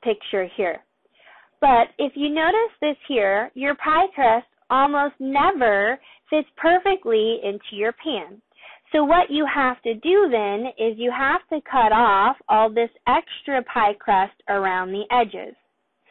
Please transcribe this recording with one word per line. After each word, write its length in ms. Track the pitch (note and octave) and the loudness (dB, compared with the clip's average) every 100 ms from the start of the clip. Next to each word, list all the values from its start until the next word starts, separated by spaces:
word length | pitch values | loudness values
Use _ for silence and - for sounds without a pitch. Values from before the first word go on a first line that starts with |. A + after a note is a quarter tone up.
picture 440 | A#3+ G#3 - G3+ F3+ - | -6 -6 -4 -4 -4 -4
here. 260 | F#3 - _ _ _ _ _ - _ - | -4 -4 _ _ _ _ _ -20 _ 0
But 260 | C#4 A#3+ A#3 - | 4 4 2 -2
if 160 | C#4 C#4 | -6 -4
you 140 | D4 | -4
notice 460 | D4+ D#4+ G#4+ A4+ - | 0 0 2 0 -2
this 160 | D4+ C#4 - | -6 -6 -4
here, 440 | B3+ G3 G3+ A#3 | 0 2 0 -2
your 220 | B3+ C#4 C#4+ | -6 -4 -4
pie 320 | D#4 D#4 F#4+ | 0 0 0
crust 340 | E4 B3 A3+ - _ - | 2 2 2 -2 _ -4
almost 460 | C4 C#4 C#4+ C#4+ - | 0 2 0 -2 -4
never 800 | C4+ C#4 E4 F#4 A#3+ G3+ G#3 B3+ - - - | -4 0 0 2 2 2 0 -4 -10 -20 -4
fits 200 | D4+ C#4+ - | -4 -4 -4
perfectly 840 | D#4+ F4+ G4 F#4+ - A3 A3 A3+ | 2 2 2 -2 0 0 0 -2
into 300 | G3+ G3+ - | -6 -8 -12
your 200 | G3+ G#3+ | -6 -6
pan. 480 | A#3+ D#4 A3+ E3 G3+ _ _ - - _ | -6 -8 -8 -10 -20 _ _ -20 -20 _
So 140 | D#4 C#4+ | 0 2
what 240 | F4 - | 2 2
you 180 | D4 C#4+ | -2 -2
have 280 | C#4+ C4 B3 | -2 -2 -2
to 100 | A#3 | -6
do 340 | A3 D#4 G4 F#4+ | -6 2 2 4
then 360 | A#3 G3+ G3+ B3 - | 0 -2 -4 -6 -4
is 200 | A3+ A3 | -4 -2
you 160 | A#3+ B3 | -4 -2
have 240 | C#4 F4 - | -2 -2 -4
to 140 | D#4 - | -10 -4
cut 240 | C4 A3 | 0 2
off 420 | G#3+ A#3 G3 G#3+ C4 - | 4 4 4 2 0 0
all 200 | G#3+ A3 | 2 2
this 200 | A3 A#3 _ - | 0 -4 _ -2
extra 560 | C#4+ - - - C4+ | -2 -2 -14 -6 -6
pie 300 | B3 B3 G#3 G3+ | -4 -2 0 -2
crust 360 | - G3 G3+ _ - | 0 0 0 _ -6
around 420 | G3+ F#3+ F#3 F#3 | -2 -2 -4 -4
the 140 | G3 G#3 | -8 -2
edges. 460 | B3 A3 F#3 F#3 - _ _ _ _ _ | 0 0 -4 -16 -18 _ _ _ _ _